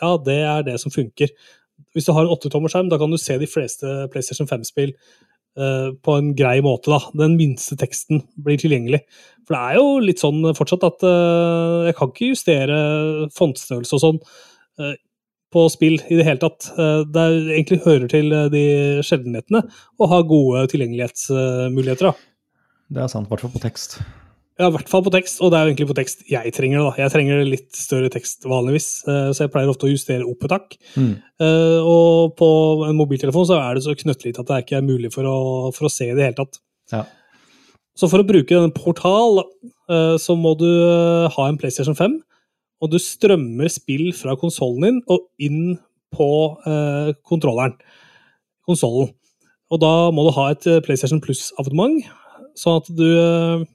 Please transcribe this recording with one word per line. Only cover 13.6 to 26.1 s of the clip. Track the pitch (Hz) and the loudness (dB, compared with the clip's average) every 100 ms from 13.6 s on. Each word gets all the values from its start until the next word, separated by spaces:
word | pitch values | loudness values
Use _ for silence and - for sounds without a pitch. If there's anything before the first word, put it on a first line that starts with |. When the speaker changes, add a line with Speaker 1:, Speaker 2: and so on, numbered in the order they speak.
| - 123 120 | -8 -8 -4
Speaker 1:
og | 143 | 2
sånn, | 160 160 - - - _ _ _ | 2 0 -6 -20 -20 _ _ _
eh, | 143 143 _ _ _ _ _ | -12 -12 _ _ _ _ _
på | 170 165 | 2 4
spill | - 156 160 - | 4 2 2 0
i | 165 | 2
det | 160 | 2
hele | 135 | 2
tatt. | 165 - - - | -2 -4 -14 -2
Eh, | 160 156 151 | 0 0 0
det | 160 | 0
er, | 165 165 160 156 | 2 2 0 -2
egentlig | 151 185 | 0 2
hører | 170 147 123 | 4 4 4
til, | 156 151 | 0 2
eh, | 151 147 | 2 2
de | 147 147 143 143 143 | 2 2 2 0 -2
sjeldenhetene | 143 156 123 117 - 226 - - _ _ | -2 -4 -4 -10 -2 0 -2 -10 _ _
å | 196 | 2
ha | 180 | 4
gode | 165 156 131 123 131 | 4 4 4 2 0
tilgjengelighetsmuligheter | 151 120 120 120 - - 135 131 127 127 131 131 127 185 | -2 -4 -4 -8 -8 -4 -2 -2 -2 -4 -2 -2 0 0
da. | - _ _ _ _ _ _ _ | -2 _ _ _ _ _ _ _
Speaker 2:
Det | 135 | -8
er | 127 | -6
sant, | 113 101 | -6 -8
i | |
hvert | 107 | -8
fall | 120 | -8
på | 127 | -8
tekst. | 117 - - - - - _ _ _ _ | -8 -10 -16 -14 -16 -16 _ _ _ _
Speaker 1:
Ja, | 180 | 0
i | |
hvert | 160 - | 0 -2
fall | 190 | -2
på | 190 | 0
tekst, | 185 185 - | 0 -2 0
og | 180 | 2
det | 165 | 4
er | 156 | 2
jo | |
egentlig | 139 143 | 0 -2
på | 139 | -4
tekst | 131 | -6